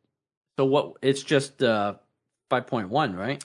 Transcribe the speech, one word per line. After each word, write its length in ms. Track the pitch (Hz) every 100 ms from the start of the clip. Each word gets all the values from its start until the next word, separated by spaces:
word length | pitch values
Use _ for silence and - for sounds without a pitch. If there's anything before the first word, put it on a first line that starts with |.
| _ _ _ _ _ -
so 80 | 135
what? 300 | 143 - -
It's 220 | 131 139
just, 400 | - 147 139 -
uh, 300 | 123 110 101 95 _ _ _ _ _
five 180 | 123 117
point 220 | 123 95
one, 260 | 131 143 90
right? 260 | 110 143